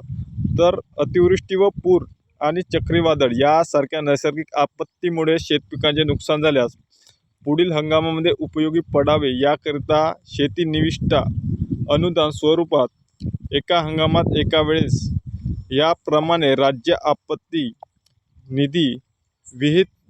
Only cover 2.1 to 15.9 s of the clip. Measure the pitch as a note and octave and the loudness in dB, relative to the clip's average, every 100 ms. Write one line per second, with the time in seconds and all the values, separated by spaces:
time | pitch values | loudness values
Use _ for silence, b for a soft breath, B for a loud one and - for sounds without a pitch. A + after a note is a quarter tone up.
2.1 | - _ _ D3 E3+ F3+ E3 - E3 E3 | -12 _ _ -4 -2 -2 -4 0 2 2
3.1 | D3+ C3+ A#2+ C#3 D#3+ E3+ D3 C#3 D#3 D3 | 4 2 2 4 4 4 0 0 -2 0
4.1 | C#3+ D#3 D3 D#3 - C#3+ - - _ F3+ | 0 0 -4 -4 -2 -2 -4 -14 _ -4
5.1 | E3 D#3+ E3 D#3 D3 - D3 D3+ D3 D#3 | 0 0 0 0 -2 -4 -4 -2 0 0
6.1 | C#3 - D3+ D#3 C#3 A#2+ - _ b b | -2 -2 0 2 2 0 -2 _ b b
7.1 | b _ _ C#3+ D3+ F3+ D#3 D3+ D#3 E3 | b _ _ -2 0 0 0 0 0 0
8.1 | D#3+ E3 - - D#3 D#3 E3 - D3 C3+ | 0 0 -2 -4 -4 -2 -2 -2 0 2
9.1 | D3+ C#3+ B2+ C#3 D3+ D#3+ D3 B2 D3+ D#3 | 2 0 0 0 0 -4 -6 0 0 0
10.1 | - - - C#3 - E3 D#3 D#3 - - | -4 -10 -4 -2 -2 -2 0 -2 -2 0
11.1 | C#3+ B2 - - - - - - D3 E3+ | 0 0 -4 -4 -6 -6 -6 -2 0 0
12.1 | E3 D3+ D3 D3+ E3 E3+ D3+ B2 _ _ | 0 -2 0 2 2 2 0 0 _ _
13.1 | _ - - - C#3+ - F3 D#3 D#3 D#3+ | _ -10 -10 -4 -4 0 0 0 0 0
14.1 | E3 E3 D3+ D3 D#3 D3+ D#3+ D#3 - - | 2 0 0 0 0 2 0 0 -2 -4
15.1 | - - - - - - C3 D#3 | -6 -8 -10 -8 -10 -6 -2 0